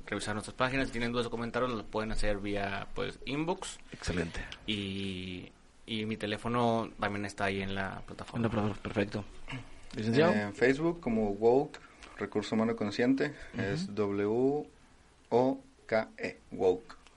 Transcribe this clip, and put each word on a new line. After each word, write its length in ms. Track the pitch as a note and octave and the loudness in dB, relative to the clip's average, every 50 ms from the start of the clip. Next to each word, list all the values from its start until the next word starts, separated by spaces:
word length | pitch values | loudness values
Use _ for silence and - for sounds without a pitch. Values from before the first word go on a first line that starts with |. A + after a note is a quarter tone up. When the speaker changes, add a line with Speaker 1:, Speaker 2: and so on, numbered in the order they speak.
| - | -6
Speaker 1:
revisar 280 | - G#2 G2+ - G#2+ G#2 | -4 -4 -2 -2 -2 -4
nuestras 200 | G#2+ G2+ G#2+ - | -4 -4 -8 -2
páginas, 300 | - B2+ B2+ C3 C3+ C3 | 0 0 0 2 0 -2
si 60 | B2+ | -2
tienen 200 | - A#2 A#2+ A#2+ | -2 -2 -2 0
dudas 140 | A#2+ B2 A#2 | 0 -2 -2
o 40 | A#2 | -2
comentarios, 400 | A#2+ A2+ A#2 A#2 - A#2+ B2+ B2+ | -4 -4 -4 -2 0 0 0 0
los 140 | A#2+ G#2+ G2+ | -2 -4 -6
pueden 260 | - - G#2+ G#2+ A2 | -4 -2 -2 -2 0
hacer 280 | G#2 - G#2 G#2 G#2 G2 | 2 2 4 4 2 0
vía, 500 | G2+ G2+ G2+ G2 G2 G2 G2 G2+ G#2+ - - | 0 -2 -2 0 -2 -2 -2 -4 -6 -6 -4
pues, 240 | - G2 G2 - - - | -4 -4 -4 -6 -8 -6
inbox. 520 | B2+ C3+ D3 D#3+ E3 F#3+ - - - - - - - | -4 -2 -2 0 -2 -2 -4 -6 -10 -12 -14 -14 -16
Speaker 2:
Excelente. 480 | - - - - F2 F2+ E2+ E2 - - - - - - - | -14 -6 -4 -2 -2 0 -2 -2 -4 -8 -8 -8 -12 -8 -4
Speaker 1:
Y, 840 | G#2+ A2 G2+ G2 G2 G2 G2 G2 G2 F#2+ F2+ F#2 F#2 F#2 F2+ - - - - - - - - - | -4 -2 -2 -2 -4 -4 -4 -4 -6 -6 -6 -8 -8 -8 -10 -12 -14 -18 -20 -20 -20 -20 -20 -10
y 180 | - A2+ G#2+ G#2+ | -6 -4 -4 -2
mi 100 | A2 A2 | -4 -4
teléfono 720 | G#2 G#2 G2+ G#2+ G#2 - A#2 A#2+ B2 A#2+ A#2 A2+ A2+ G#2+ - - - | -4 -2 -4 -4 -2 -2 0 2 2 4 4 4 2 0 -4 -4 -2
también 260 | G#2 G2+ G#2 G2+ G#2 | -2 -2 -2 -2 -4
está 180 | G2+ - - G2+ | -6 -4 -2 -2
ahí 180 | G2 G2 G2 | 0 0 -2
en 140 | F#2+ F#2+ G2 | -2 -2 -2
la 260 | G2 F#2+ F#2+ G2 - - | -4 -4 -4 -6 -8 -10
plataforma. 320 | - F#2+ - G#2 - - A#2 | -12 -12 -12 -12 -6 -2 -2
Speaker 2:
En 40 | |
la 60 | A#2 A2 | 0 0
plataforma, 340 | A2+ A2 G#2 G#2+ G2+ - | 2 0 0 0 -2 -4
perfecto. 420 | - A2 - G#2+ G2+ G#2 - G#2+ G2 - - - - - C3 B2 - - - - - - - | -6 -4 -2 0 0 0 -2 -6 -8 -8 -12 -12 -12 -10 -10 -10 -12 -14 -16 -16 -16 -10 -8
Licenciado. 380 | A#2 G#2+ A2+ A#2 C#3 D#3+ F3 - | -4 -2 2 4 6 6 6 4
Speaker 3:
En 180 | G#2 G#2 G2+ G2 | 2 0 -2 2
Facebook 440 | - A#2+ B2+ C3+ D3 D#3+ E3+ E3+ E3+ | 4 4 4 4 4 2 0 0 0
como 300 | - B2 A2+ A2 G#2+ G2+ | -2 0 2 2 2 2
Woke 480 | G2+ G2+ A2 A#2 B2 C#3 D3 D3 - - - - - - - - - - | 2 6 6 8 8 8 4 2 -4 -12 -18 -20 -20 -20 -20 -18 -6 -6
Recurso 360 | G#2 G2+ - G#2+ G2+ - A2+ | -6 -2 0 -2 0 2 2
Humano 220 | G#2+ A2+ A#2 A2+ | 4 4 2 2
Consciente, 580 | - G#2+ G2+ - - A#2+ B2+ C3+ C3+ D3 D3 - - - - - | 0 -2 -2 2 4 4 6 6 4 2 0 -2 -8 -14 -8 -4
Speaker 2:
Ujú. 80 | - | -2
Speaker 3:
es 320 | G2 G2 G2+ D#3+ F#3+ G3 G2+ | 0 0 0 -2 -2 -4 -2
W 720 | G#2 G#2 G2+ G2+ G2+ G2+ G#2 A2 B2 C3 C#3 C#3+ D3+ D3+ - - - - - - - - - - - - - | 0 0 2 2 2 2 2 4 4 4 4 2 0 -4 -6 -14 -20 -20 -20 -20 -20 -20 -20 -20 -20 -2 4
O 300 | - A#2+ B2+ C3+ C3+ - - - - - - | 4 6 6 6 2 0 -6 -16 -20 -20 -4
K 220 | - A2+ A2 A2+ - - | 0 2 2 2 0 -6
E, 220 | - - - - - - - | -8 -8 -8 -8 -12 -14 -12
WOKE. 440 | - F#2 F#2+ F#2 F2+ F2+ - - - - - - - | -2 4 6 6 6 4 -2 -10 -18 -20 -20 -20 -18